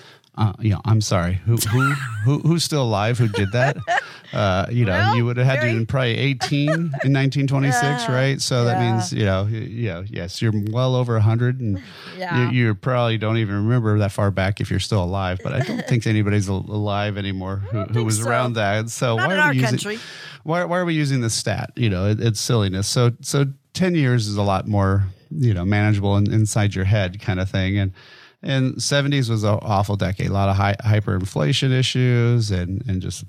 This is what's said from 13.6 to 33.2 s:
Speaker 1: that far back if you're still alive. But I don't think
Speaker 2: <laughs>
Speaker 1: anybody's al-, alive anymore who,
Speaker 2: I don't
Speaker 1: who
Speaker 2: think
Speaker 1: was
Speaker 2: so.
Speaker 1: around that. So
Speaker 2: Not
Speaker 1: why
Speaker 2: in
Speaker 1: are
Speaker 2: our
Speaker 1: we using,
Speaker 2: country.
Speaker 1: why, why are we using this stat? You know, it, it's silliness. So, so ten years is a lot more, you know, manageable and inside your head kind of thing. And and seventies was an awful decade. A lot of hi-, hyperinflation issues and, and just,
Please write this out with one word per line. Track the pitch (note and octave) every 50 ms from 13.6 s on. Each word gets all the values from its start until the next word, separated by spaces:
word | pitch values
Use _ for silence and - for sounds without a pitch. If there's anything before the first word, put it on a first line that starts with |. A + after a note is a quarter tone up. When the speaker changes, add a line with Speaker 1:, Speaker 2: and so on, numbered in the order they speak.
| G#2 A2+ B2 B2+ A2 G#2+ G#2 G#2+
Speaker 1:
that | G2+ G2 -
far | - G#2 G2+
back | F2+ F#2+ F#2 G2 G2+ -
if | F#2+ -
you're | F#2+ F#2
still | - - A2+ G2 F2
alive. | F2 F#2+ G2 F#2+ F2+ F2+ F2+ -
But | - -
I | B2+
don't | B2+ - - A#3+ -
think | - C3+ A2+ -
Speaker 2:
<laughs> |
Speaker 1:
anybody's | A#2 A2 G#2+ G2+ G#2 G#2 G#2 F#2 G2
al-, | G2 F#2+ F#2+ -
alive | G#2+ G#2 G#2 G#2 G2+ G2+ G#2 G#2 G2
anymore | G2+ G2 G2 F#2+ F#2+ F#2 F#2+ G2
who, | G2 G2+ -
Speaker 2:
I | A2 G2+
don't | F#2+ -
Speaker 1:
who | A2
Speaker 2:
think | A#2+ A2+
Speaker 1:
was | A2 G#2+ G#2+
Speaker 2:
so. | A2+ B2+
Speaker 1:
around | A#2 B2 B2 B2 A#2
that. | A#2 G#2 G2 G2+ A2 A2 A2+
So | - - C#3 B2 A2+
Speaker 2:
Not | A2+ -
Speaker 1:
why | - -
Speaker 2:
in | -
Speaker 1:
are | D4+
Speaker 2:
our | D4
Speaker 1:
we | C4 C3
using, | B2+ G#3+
Speaker 2:
country. | G#3 - - G3+ A3 A#3 - - - - - - - - -
Speaker 1:
why, | D3+ D#3+ F3 F3+
why | E3 F3
are | F3+ F3+
we | E3+ D#3+
using | D#3 D3 C3+ C#3 B2+
this | A#2 A2+ -
stat? | - - A2+ F#2+ F#2+ A#2 - -
You | - B2 G#2+
know, | F#2 F2+ G2
it, | G#2 G#2+ -
it's | A#2 A#2 G#2 -
silliness. | - - B2 A2 G2+ F#2+ F#2 F#2+ G2
So, | - - B2+ A#2+ A#2+ A#2 -
so | - - - C#3+ C#3+ C#3 C#3 - _ _ -
ten | - F#3 F#3 F3
years | D#3+ C#3 B2+ B2 A#2+ G#2+
is | G#2 G2+
a | G#2 G2+
lot | G2+ F#2+ F#2 -
more, | - G#2 G2+ G2 F#2+ F#2+ G2 G2 F#2+ - - _ -
you | D3+ D#3 B2+ A#2 G2
know, | F2 F2
manageable | G2 G#2 G#2 G#2 G#2+ G#2 G2+ G2 G2 G2+
and | G2+ G#2
inside | G2 G2+ A2 G#2+ G#2+ - A2+ G2+ G2+ F#2+
your | F#2+ F#2+
head | F#2+ A2 G#2+ F#2+ F#2 F#2 G#2
kind | - G2+ F#2 F#2
of | F#2 F#2+
thing. | - G2 F#2 F#2+ G2+ G#2
And | G2 F#2 - - - - - - - - _ _ -
and | - C3+ C3 C3 B2+ - -
seventies | - - C#3+ C#3+ C#3 C#3+ C#3+ C#3 B2+ A2+
was | A2+ G#2+ G#2
an | G#2 G#2 - -
awful | A2 G#2 F#2+ G2+ G#2 G2+
decade. | F#2+ F#2 F#2 F#2+ - -
A | F#2 F#2+
lot | G2 G2 G2
of | F#2+
hi-, | G2 G2 G2+ G2+ - -
hyperinflation | G#2+ G#2 G#2+ G2+ G2+ G2 F#2 F2+ F#2+ - D#3 D3+ D3 C3+ - C#3+ C3+
issues | B2+ C3 B2 - - B2+ B2+ B2 B2 A#2+ A#2 A#2+ A#2+ A#2+ A2 G#2
and, | G2 F2+ F2 E2+ F#2+ G2 -
and | B2 F#2+ F#2
just, | F#2 F#2 F2+ -